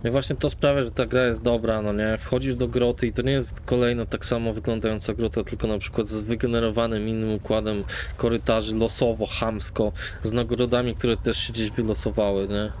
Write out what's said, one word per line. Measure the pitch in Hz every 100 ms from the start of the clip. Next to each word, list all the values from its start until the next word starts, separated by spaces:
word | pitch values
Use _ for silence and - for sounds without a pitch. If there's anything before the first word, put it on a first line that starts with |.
| 117
No |
i |
właśnie | 131 131 139
to | 147
sprawia, | - 151 143
że | 120
ta | - 117
gra | 123 123
jest | 113
dobra, | 117 117 110 110
no | 107
nie? | 104 107 110
Wchodzisz | - 127 131 123
do | 123
groty | 120 120 120 120
i |
to | 113
nie | 123
jest | 139 120 -
kolejna | - 123 120 120 113
tak | 110 -
samo | 120 117
wyglądająca | 107 - 113 110 107 -
grota, | 107 113 113
tylko | 98 113 113
na | 107
przykład | - - 107
z | 107
wygenerowanym | 107 113 120 117 113 107 117 110 110
innym | 110 110
układem | 107 - 110 107 107 98 - - -
korytarzy, | 117 117 - 113 110 110
losowo, | 113 - 123 107 104
chamsko, | - 113 107 - - 107 - - -
z | 110
nagrodami, | 117 113 117 123 120 123 110
które | 123 113
też | 123 110
się | -
gdzieś | 117 107
wylosowały, | - 110 104 120 107 101 98 98
nie? | 101 107 -